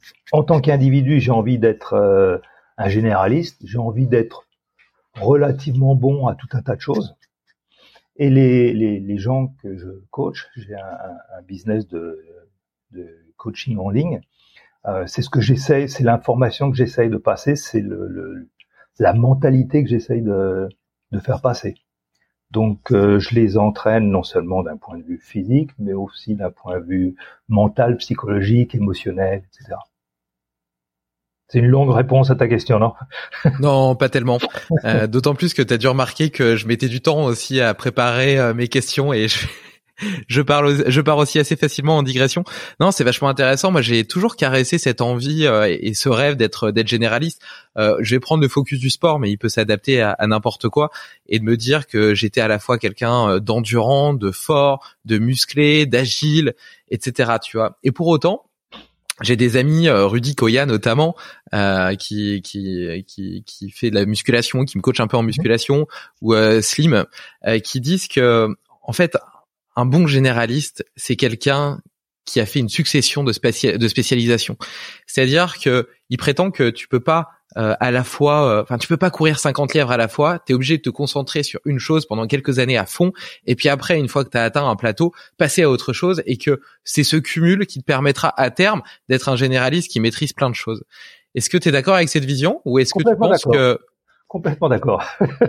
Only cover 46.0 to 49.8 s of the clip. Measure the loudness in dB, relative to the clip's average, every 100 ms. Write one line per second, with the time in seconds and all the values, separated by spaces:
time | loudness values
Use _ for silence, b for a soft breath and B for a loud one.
46 | 0 2 2 2 -2 0 -2 0 0 0
47 | 0 -2 -4 -8 B B B -2 0 0
48 | 0 -2 0 2 2 0 -4 -4 -4 0
49 | 0 2 -2 -2 -2 -2 0 0